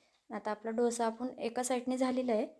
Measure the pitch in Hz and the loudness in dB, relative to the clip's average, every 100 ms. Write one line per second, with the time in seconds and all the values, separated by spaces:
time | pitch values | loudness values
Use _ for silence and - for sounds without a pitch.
0 | _ _ _ 214 214 208 226 226 240 233 | _ _ _ -8 -6 -4 -4 2 2 2
1 | 226 226 247 - 226 240 247 254 247 254 | 0 0 -6 -4 -4 -2 0 0 0 2
2 | 262 254 254 214 294 - | 2 2 2 2 0 -6